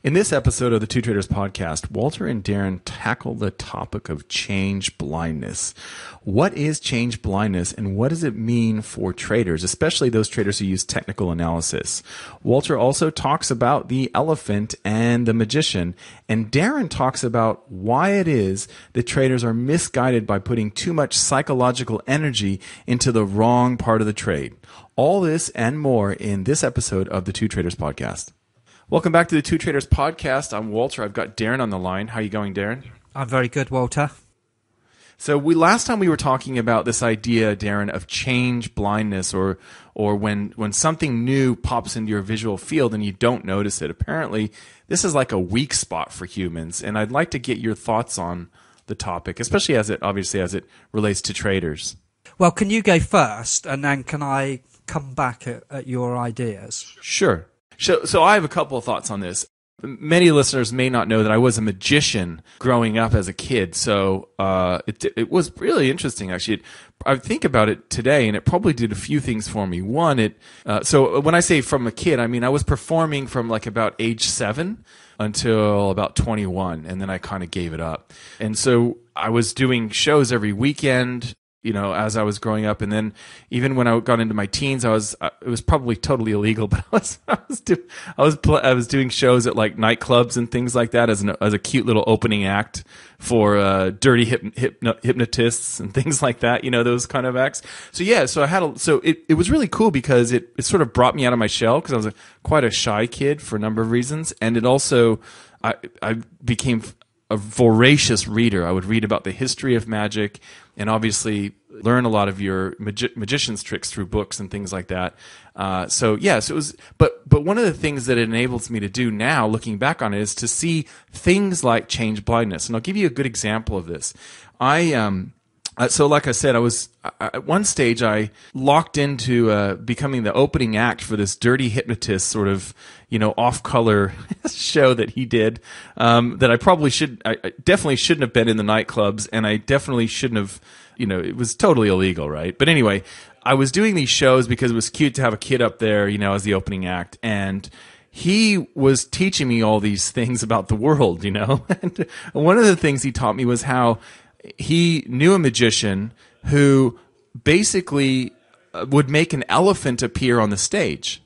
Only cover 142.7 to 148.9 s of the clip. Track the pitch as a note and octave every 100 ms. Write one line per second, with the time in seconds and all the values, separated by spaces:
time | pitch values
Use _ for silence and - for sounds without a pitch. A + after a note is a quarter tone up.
142.7 | D#3 A2 G2 - - - _ A#2+ C3+ C3+
143.7 | D#3+ A3 F#3 C3 - C3+ C3 A#2+ B2 B2+
144.7 | A#2 - - D3 B2+ B2+ G#2+ - B2+ A2+
145.7 | - A2 G#2 G2+ G2+ G2+ G2 G2+ G2 -
146.7 | F#2+ F#2 F2+ F2 - A2+ G#2 G2 G2 -
147.7 | - - - _ - E3+ G#3 A3 G3 -
148.7 | - C3+